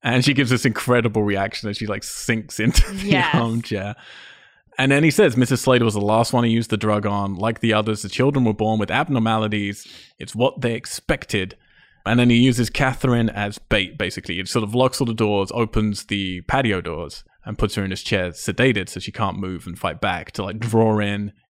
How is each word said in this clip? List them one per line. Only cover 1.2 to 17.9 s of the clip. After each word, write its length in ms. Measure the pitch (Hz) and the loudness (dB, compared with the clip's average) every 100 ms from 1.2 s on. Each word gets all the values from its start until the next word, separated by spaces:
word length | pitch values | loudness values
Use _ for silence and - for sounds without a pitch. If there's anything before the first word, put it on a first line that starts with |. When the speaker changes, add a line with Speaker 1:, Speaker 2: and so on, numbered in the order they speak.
Speaker 1:
reaction 460 | 104 98 98 - 107 | 0 0 -2 -4 -8
as 80 | 101 | -6
she, 80 | 107 | -6
like, 180 | 101 | -6
sinks 560 | - - - 113 - - | -8 -8 -4 -4 -4 -2
into 320 | 113 - - | 2 4 2
<laughs> 0 | |
the 160 | 196 196 | 0 0
Speaker 2:
Yes. 260 | 185 170 | 2 2
Speaker 1:
armchair. 600 | 143 117 117 117 104 98 107 - - - - _ _ _ - | 2 0 -2 -4 -6 -6 -10 -16 -20 -20 -20 _ _ _ -2
And 120 | 135 | 2
then 100 | 139 | 4
he 60 | 156 | 4
says, 240 | 143 190 120 | 6 4 6
"Missus 240 | 123 127 | 2 2
Slater 220 | - 127 | 4 4
was 100 | 117 | 4
the 60 | 104 | 2
last 320 | 101 110 120 | 2 2 4
one 80 | 127 | 2
to 40 | 117 | 2
use 160 | 113 113 | 0 0
the 80 | 107 | -2
drug 300 | 110 104 104 | 0 0 0
on. 300 | 101 98 92 | -2 -4 -2
Like 240 | 110 110 | -4 -2
the 120 | 117 | 0
others, 300 | 107 107 107 | 2 0 -4
the 60 | 101 | -6
children 340 | - 135 143 | 0 2 4
were 80 | 120 | 2
born 260 | 104 107 110 | 2 0 0
with 100 | 101 | 0
abnormalities. 960 | 117 160 131 113 110 107 104 101 101 - - - _ | -2 0 0 2 0 0 -2 -4 -8 -14 -20 -20 _
It's 160 | - | -12
what 260 | 107 127 - | -12 -12 -6
they 120 | 120 | -6
expected." 840 | 113 - - - 147 - 104 92 - _ _ _ _ 98 | -6 -8 -12 -4 -4 -2 -4 -4 -10 _ _ _ _ 0
And 140 | 120 | 4
then 80 | 123 | 6
he 80 | 117 | 6
uses 320 | 131 120 117 | 6 4 0
Catherine 640 | - 135 127 131 120 113 | 0 -2 0 0 2 0
as 260 | 101 101 104 | -2 -6 -8
bait, 380 | - 107 95 - | -2 0 0 -4
basically. 420 | 92 90 - 87 | -6 -6 -8 -6
It 80 | 92 | -2
sort 140 | 120 | -2
of 120 | 104 | 0
locks 260 | 117 127 - | 2 2 2
all 60 | 123 | -2
the 80 | |
doors, 360 | 110 107 101 95 | 0 2 2 0
opens 500 | 120 113 113 107 101 | -2 -2 0 0 -2
the 380 | - 104 95 90 | -4 -4 -4 -6
patio 400 | - 135 127 95 | -2 0 0 -2
doors, 420 | 87 80 78 - - _ - | -4 -8 -10 -14 -20 _ -12
and 100 | 107 | -2
puts 200 | 104 - | -2 -2
her 60 | |
in 60 | 98 | -4